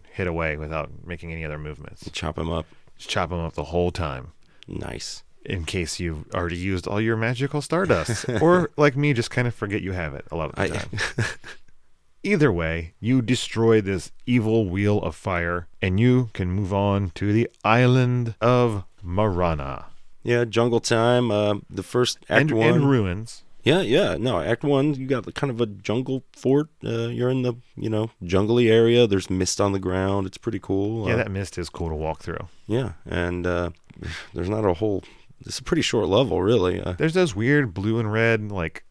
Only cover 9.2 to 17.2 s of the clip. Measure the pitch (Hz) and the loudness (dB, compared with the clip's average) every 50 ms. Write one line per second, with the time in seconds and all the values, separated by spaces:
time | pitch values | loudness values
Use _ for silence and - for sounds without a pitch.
9.2 | 113 - - 123 123 120 - - 110 101 101 - - 95 92 90 82 76 67 69 | 0 -2 0 0 0 0 -2 -4 -4 -4 -4 -4 -4 -4 -4 -4 -4 -6 -6 -10
10.2 | - - 80 82 78 71 - - 98 85 - - - - - 101 - - - - | -12 -8 -6 -6 -6 -6 -2 -2 -2 -2 -2 -4 -6 -6 -6 -6 -6 -4 -4 -4
11.2 | 107 - - - - - - - - - - - - - - _ _ _ _ - | -4 -4 -6 -12 -14 -18 -18 -18 -18 -20 -20 -20 -20 -20 -20 _ _ _ _ -6
12.2 | - 185 208 156 151 127 90 85 82 80 82 85 82 82 _ - 101 113 131 131 | -2 0 2 4 4 4 4 2 0 -2 -2 -4 -6 -8 _ -6 0 2 2 2
13.2 | 117 107 123 - - - - 113 113 113 113 110 98 98 98 87 - - - - | 2 0 -2 -2 -2 -4 -2 2 4 6 4 4 4 2 -2 -4 -4 -8 -16 -10
14.2 | - 120 123 123 107 107 110 113 107 90 90 98 101 104 104 101 - 87 82 - | -2 2 2 2 2 2 2 2 2 0 0 0 2 2 2 2 0 -4 -6 -6
15.2 | - 101 90 85 85 85 87 87 - - - - 98 95 92 101 117 123 127 127 | -4 -2 -2 0 0 0 -2 -4 -6 -8 -6 -2 0 0 2 4 4 6 4 4
16.2 | 123 110 - - 95 90 90 101 101 90 101 98 101 101 98 101 101 90 - - | 2 -2 -4 -4 -4 -2 -2 -2 -2 -2 0 0 2 2 2 0 0 -4 -4 -2